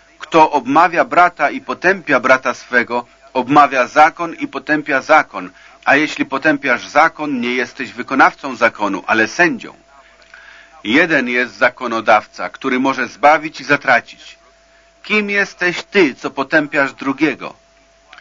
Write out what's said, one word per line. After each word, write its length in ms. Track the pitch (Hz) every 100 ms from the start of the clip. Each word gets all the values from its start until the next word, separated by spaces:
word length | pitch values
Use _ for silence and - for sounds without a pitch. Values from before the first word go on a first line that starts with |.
| _ _
Kto 320 | - 165 156
obmawia 540 | 147 120 147 170 160
brata 460 | 135 135 143 - 143
i 100 | 127
potępia 600 | - 123 175 196 147 131
brata 340 | 123 131 131
swego, 520 | 120 - 123 113 120 - _ -
obmawia 540 | 131 120 147 139 131 117
zakon 480 | 147 160 165 165
i 140 | 156 143
potępia 540 | 135 - 151 147 135
zakon. 480 | 127 156 - 98 90 - - -
A 120 | - 139
jeśli 300 | 151 - 139
potępiasz 640 | 135 156 147 139 120 -
zakon, 520 | 147 160 - 151 131
nie 140 | 120
jesteś 380 | 127 123 - 117
wykonawcą 640 | 110 120 135 127 - 135 113
zakonu, 480 | 117 - 101 98 -
ale 220 | 110 110
sędzią. 460 | - 175 120 - - _ _ _ _ _ - - - - -
Jeden 440 | 104 135 175 147 123
jest 280 | 123 123 -
zakonodawca, 920 | 123 - 123 113 110 107 - - 90
który 320 | - 135 127
może 280 | 135 131 120
zbawić 520 | - 143 156 156 -
i 40 |
zatracić. 720 | 139 143 135 117 - - - - _ _ _ _ _ _
Kim 280 | - 214 202
jesteś 520 | 202 196 - 180 170
ty, 320 | - 202 156
co 160 | 117 139
potępiasz 640 | 139 135 160 147 156 135
drugiego? 600 | 120 135 135 151 113 78 - _ _ _ _ _ -